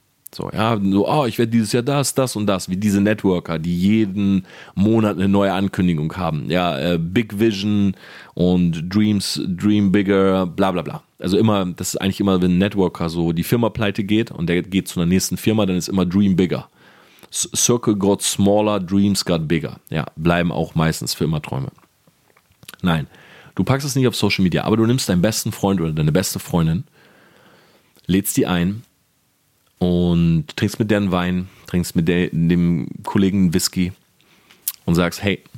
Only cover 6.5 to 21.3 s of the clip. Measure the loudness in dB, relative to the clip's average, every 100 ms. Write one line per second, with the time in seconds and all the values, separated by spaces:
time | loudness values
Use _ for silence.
6.5 | -2 0 -2 -2 -2 0 -2 -2 0 0
7.5 | 0 -2 0 0 -2 -10 -20 -12 -2 2
8.5 | 2 2 0 -2 0 2 0 -2 -6 -6
9.5 | -2 0 2 2 2 2 2 2 2 -2
10.5 | 0 0 0 -6 -10 -16 -8 0 2 4
11.5 | 2 -2 -6 -8 -4 -4 0 0 2 2
12.5 | 2 2 0 -2 -2 -4 -2 -2 -2 0
13.5 | 0 0 -2 -2 -2 0 0 0 -4 -2
14.5 | -2 0 -2 -2 -2 2 2 0 -2 0
15.5 | 2 2 -2 -2 -2 0 2 2 2 2
16.5 | -2 -8 _ -20 -20 _ _ -12 -8 -6
17.5 | -2 2 2 2 2 2 2 0 0 2
18.5 | 4 2 0 0 2 2 2 0 0 0
19.5 | -2 -2 -12 -8 -6 -6 -2 0 2 0
20.5 | -2 -4 0 0 0 -6 -4 -2